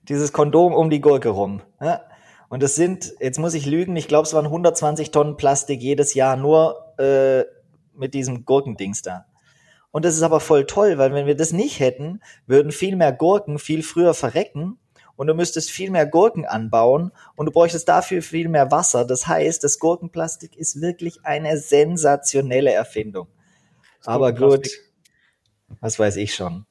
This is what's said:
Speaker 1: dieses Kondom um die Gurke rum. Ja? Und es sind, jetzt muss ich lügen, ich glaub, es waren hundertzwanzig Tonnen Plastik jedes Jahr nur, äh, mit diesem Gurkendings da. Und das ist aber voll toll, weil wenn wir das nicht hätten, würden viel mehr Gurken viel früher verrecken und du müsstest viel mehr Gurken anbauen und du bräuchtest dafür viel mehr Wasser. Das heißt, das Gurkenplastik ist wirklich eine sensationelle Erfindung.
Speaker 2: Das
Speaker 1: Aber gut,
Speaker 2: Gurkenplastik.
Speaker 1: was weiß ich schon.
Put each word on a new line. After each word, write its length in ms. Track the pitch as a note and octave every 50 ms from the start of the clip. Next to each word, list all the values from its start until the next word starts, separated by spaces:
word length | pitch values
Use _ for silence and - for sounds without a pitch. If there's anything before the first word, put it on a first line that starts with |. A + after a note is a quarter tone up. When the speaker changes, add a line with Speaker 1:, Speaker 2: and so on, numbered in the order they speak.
| _ -
Speaker 1:
dieses 260 | D3 C#3+ D3+ C#3 -
Kondom 400 | - D3 D3 C#3 D#3+ F3 F3+ D#3
um 160 | D#3+ D#3+ D#3+
die 100 | D3+ C#3+
Gurke 300 | C#3 D3 C#3+ C3 A#2+ A#2
rum. 320 | G2+ F#2+ G2+ F#2+ G2+ F#2 - _ _ -
Ja? 220 | C3+ D#3+ E3+ - - - _ _ _ _ _ _ _ -
Und 120 | A#2+ B2+
es 140 | C#3 C3+ -
sind, 380 | D3+ F3 F3+ F#3 F3+ - - - -
jetzt 180 | C3 C3 C3 D3+
muss 160 | D#3+ E3+ E3
ich 100 | D#3 C#3
lügen, 320 | C#3 D3+ E3+ F3+ F3+ F3+
ich 100 | D#3+ C#3+
glaub, 200 | - D3 D3+ D3
es 80 | D3+ D#3+
waren 160 | D#3 D3+ D3
hundertzwanzig 600 | D#3 E3+ F3 E3+ E3 - D#3 D3+ D#3 D#3 D3+ D3
Tonnen 260 | - D3+ C#3+ D3+ D3 -
Plastik 420 | D3 C#3 C#3 C#3 - - C#3+ A#2+
jedes 320 | A#2+ C3+ C#3+ C#3+ C#3+ -
Jahr 240 | - C3+ C3 C3+ C3
nur, 560 | C3 C#3 C#3+ D#3 D#3+ D#3+ D#3+ - - - - _ -
äh, 460 | C3+ C3+ C#3 C3+ C3+ C3+ C3 C3 - - - _ _ _ _ _ _ _ _
mit 180 | C#3 C3 C3
diesem 320 | C#3+ C#3 C3 B2+ B2+ A#2 A#2+
Gurkendings 560 | - C3 C#3 C#3 C3+ G#2+ - G2 G2 G2+ -
da. 240 | - F#2 F2+ F2+ - _ _ _ _ _ _ _ _ _ _ _ _ _
Und 140 | - D#3 D#3+
das 100 | F3 D3+
ist 80 | D#3+
aber 180 | D#3+ D#3+ D#3+ D3+
voll 260 | - - D#3+ C#3+ C#3
toll, 320 | C#3+ - G3+ G#3 G#3 E3+ C#3
weil 160 | C3+ C3 C#3
wenn 100 | C#3+ C#3
wir 120 | C#3+ D3
das 160 | C3+ D#3+ D#3
nicht 280 | E3 F3+ A#3+ D4 - -
hätten, 400 | C#3 B2+ B2 C3 C#3+ D#3+ F#3 G#3+ _ - - _ _
würden 240 | - C3 C#3 D3 D3+
viel 260 | C#3+ - F#3 F#3+ F#3+
mehr 160 | F3+ E3 C#3+ B2+
Gurken 440 | B2+ D#3 F3 G3+ G3+ G3+ - D3 D3
viel 240 | - - D#3+ D#3
früher 300 | D#3 - - E3+ F3 E3+
verrecken 680 | D#3 - - B2 - D#3+ G#3 - - C#3+ D#3+ F#3 B3 - _ _ _ _ _ _ _
und 120 | - C3+ D#3
du 40 | D#3+
müsstest 360 | E3 F3 E3+ - D#3+ D3+ -
viel 200 | - - F#3 F#3+
mehr 140 | F#3+ E3+ D3+
Gurken 400 | C#3+ D#3 E3 G3+ A#3 A#3 F3 -
anbauen 680 | - A2 A2 A2+ A2 A2+ A2+ A2+ A#2+ C3 D#3 F3 F3+ - _ - - _
und 120 | - D3+
du 60 | D#3
bräuchtest 360 | - E3 E3+ E3+ E3 D#3 - -
dafür 320 | E3+ F3+ F#3 - F#3+ F3
viel 300 | D#3+ - D#3+ E3 E3 E3
mehr 200 | D#3+ D3 C3+ C3
Wasser. 360 | D3 D#3 F3 - - B2 B2
Das 200 | B2 B2+ B2+ -
heißt, 380 | E3+ E3 E3 D3+ D#3+ E3 - -
das 140 | C#3+ - -
Gurkenplastik 760 | - E3 F3 F3 F3 E3+ - E3 E3 E3 - - - D#3+ _
ist 280 | - D#3+ - - C#3+
wirklich 420 | D#3+ F3 F3 - E3+ E3+ - _ -
eine 320 | D#3 D3+ D3+ D#3 D3+ D#3
sensationelle 1160 | D3 C#3+ - C#3+ C#3+ D3+ D#3+ F3 C#3 D#3 C#3 C#3+ C#3 - - - C3+ C3+ C3 B2 C3 C#3+ C3
Erfindung. 540 | G2+ G2+ A2+ - - A2 G#2+ G#2+ F#2+ F#2+ F2 - _ _ _ _ _ _ _ _ _ _ _ _ _ _
Speaker 2:
Das 80 | - A#2
Speaker 1:
Aber 240 | A#2 C3+ C3+ B2
gut, 80 | A#2 A#2+
Speaker 2:
Gurkenplastik. 520 | C3 C#3 C#3 C3+ C#3 - - - _ _ _ _ _ _ _ _ _ _ _ _ _ _ _ _ _ - - -
Speaker 1:
was 180 | - G#2+ - -
weiß 180 | G#2+ G#2 F#2
ich 180 | F#2+ G#2 G#2 -
schon. 320 | - F#2 F2 E2+ F#2 G#2 _